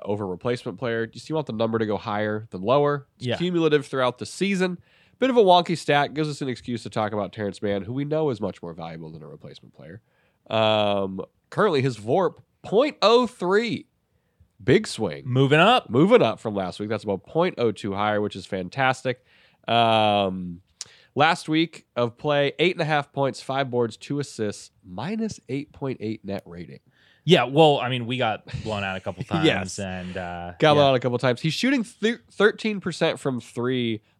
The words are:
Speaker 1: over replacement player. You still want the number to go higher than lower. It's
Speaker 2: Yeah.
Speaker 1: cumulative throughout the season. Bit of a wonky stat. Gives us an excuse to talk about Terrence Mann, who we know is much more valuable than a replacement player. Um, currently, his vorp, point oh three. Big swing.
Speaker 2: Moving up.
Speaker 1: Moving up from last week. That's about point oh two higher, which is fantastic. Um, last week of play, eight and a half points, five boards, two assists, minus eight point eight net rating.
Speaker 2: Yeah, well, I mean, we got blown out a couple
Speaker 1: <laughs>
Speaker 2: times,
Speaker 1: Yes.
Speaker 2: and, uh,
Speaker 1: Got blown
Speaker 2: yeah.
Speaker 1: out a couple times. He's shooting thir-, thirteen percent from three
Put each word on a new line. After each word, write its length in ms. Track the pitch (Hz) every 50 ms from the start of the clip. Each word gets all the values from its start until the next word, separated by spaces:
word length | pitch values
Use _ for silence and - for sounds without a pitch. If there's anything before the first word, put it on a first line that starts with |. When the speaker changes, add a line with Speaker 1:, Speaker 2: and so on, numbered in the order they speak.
| -
Speaker 1:
over 220 | 95 104 104 107
replacement 520 | 95 90 85 - 123 123 123 - 123 92 -
player. 300 | - 117 117 113 113 110 -
You 60 | -
still 140 | - - 156
want 140 | 160 147 -
the 40 | 117
number 260 | 107 113 113 113 113
to 60 | 113
go 100 | 104 107
higher 500 | 95 - 117 104 104 107 107 107 107 110 -
than 120 | - 92 92
lower. 440 | 104 127 147 147 143 147 143 135 _ _
It's 100 | _ 127
Speaker 2:
Yeah. 100 | 123 113
Speaker 1:
cumulative 480 | - 170 180 180 170 165 156 147 147 135
throughout 340 | - - 135 127 123 120 -
the 80 | -
season. 520 | - - - 185 196 202 180 185 180 180 175 _ _ _ _ _ _ _ _
Bit 100 | 247 262
of 80 | 254
a 60 | 247 214
wonky 340 | 185 175 180 170 - 175
stat. 380 | 151 - - 147 143 143 131 -
Gives 140 | 151 156 151
us 120 | 143 -
an 80 | 147 135
excuse 360 | 127 - - - 120 110 -
to 60 | 113
talk 220 | - 117 107 104 107
about 200 | 104 101 90 -
Terrence 280 | - 107 101 92 -
Mann, 220 | - 104 101 101 95
who 100 | 95 123
we 120 | 135 143
know 260 | 147 151 156 160 147
is 100 | 127 98
much 220 | 107 95 85 - -
more 100 | 85 82
valuable 380 | 85 82 82 82 82 82 78
than 120 | 80 78 76
a 20 | 73
replacement 460 | 73 73 - 76 - - - - _
player. 260 | _ - 78 90 110 _ _ _ _ _ _ _ _ _ _
Um, 720 | 110 110 110 110 107 107 104 104 101 101 98 98 95 95 - - _ _ _ _
currently, 320 | - - 196 214 165 139 127
his 140 | 135 123 104
vorp, 380 | 101 110 131 185 185 156 - - _ _ _ _ -
point 340 | - 180 208 277 302 - - -
oh 240 | 202 233 247 254
three. 600 | 220 - - 185 175 190 208 233 233 160 113 - _ _ _ _ _ _ _ _ _ _ _ _ _ _ _ 95
Big 240 | 104 135 208 214
swing. 380 | - - - 110 90 73 71 71
Speaker 2:
Moving 340 | 123 123 127 139 135 143 156
up. 300 | 170 208 247 247 - -
Speaker 1:
Moving 320 | 101 123 160 190 247 226 151
up 180 | 113 101 90
from 140 | - 113 104
last 260 | 98 95 90 87 -
week. 80 | 104 104
That's 160 | 113 104 -
about 200 | 107 98 92 -
point 300 | - - 156 175 185 - -
oh 140 | 120 113 101
two 200 | - - 104 98
higher, 280 | 98 104 107 107 104
which 140 | 104 104 -
is 100 | 101 90
fantastic. 760 | - - 95 90 90 - 135 135 131 131 - - 131 120 - _ _ _ _ _ _ _ _ _ -
Um, 920 | 113 117 117 113 113 110 107 107 104 101 101 95 92 92 90 90 87 90 _ _ _ _ - - - _ _ _ _
last 340 | 127 143 160 175 175 - -
week 380 | 156 156 165 160 - - _ _ _
of 200 | 120 120 117 113
play, 360 | _ - 151 147 143 143 139 - -
eight 160 | 156 180 185
and 60 | 175
a 40 | 165
half 260 | 147 156 147 139 - _
points, 280 | 139 139 135 120 - -
five 280 | - 135 135 139 131
boards, 260 | 120 120 120 113 110
two 220 | - - - 143 143
assists, 520 | 139 - - - 110 104 98 - - - _ _ _
minus 560 | 92 90 95 117 170 220 220 226 214 - - _ -
eight 240 | 127 143 - _ _
point 260 | - 143 135 127 -
eight 240 | 104 110 110 - _
net 180 | 95 98 98 -
rating. 340 | 92 87 87 87 - 67 - _ _ _ _ _ _ _ _ _
Speaker 2:
Yeah, 200 | 143 175 151 120
well, 360 | 123 139 147 160 156 143 127
I 80 | 123 123
mean, 180 | 131 123 120
we 120 | 113 127 123
got 260 | 123 110 104 - _ - - - -
blown 220 | 110 107 101 98
out 120 | 95 95
a 40 | 95
couple 240 | - 101 92 85 -
Speaker 1:
<laughs> 0 |
Speaker 2:
times, 200 | - 104 98 95
Speaker 1:
Yes. 340 | 156 120 98 98 92 - -
Speaker 2:
and, 360 | 101 92 92 92 90 90 90
uh, 360 | 95 92 87 87 87 85 87 87 -
Speaker 1:
Got 140 | 160 156 147
blown 100 | 147 143
Speaker 2:
yeah. 60 | 139
Speaker 1:
out 40 | 135
a 60 | 127
couple 180 | 117 131 120 120
times. 220 | - 131 120 120
He's 140 | - 160 147
shooting 280 | - - 254 285 269 214
thir-, 400 | - - _ 196 220 240 - _ _
thirteen 500 | _ - 202 214 214 - - 220 214 196
percent 380 | - 190 156 - 170 160 131 135
from 220 | - 143 131 120
three 600 | - - - - 120 123 131 127 120 117 113 104 _ _ _